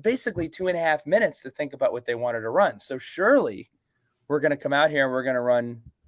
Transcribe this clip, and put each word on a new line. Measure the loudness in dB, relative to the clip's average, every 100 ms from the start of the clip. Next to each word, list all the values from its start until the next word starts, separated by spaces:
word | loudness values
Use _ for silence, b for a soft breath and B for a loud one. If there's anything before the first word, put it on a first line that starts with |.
basically | -2 -2 -4 -4 -6
two | -4 -2
and | 0
a |
half | 0 0 2
minutes | 2 2 -2
to | -12
think | -8 -8
about | -2 -2
what | 0 -4
they | -4
wanted | -2 -4
to | -2
run. | 2 2 0
So | -8 -10
surely | -10 -2 4 4 2 -4 -14 _ _ _ _ _ -4
we're | 0
gonna | 0 0
come | 0
out | 2 2
here | 2 0
and |
we're | 0
gonna | -2 0
run | 2 2 0 -8 -16 -20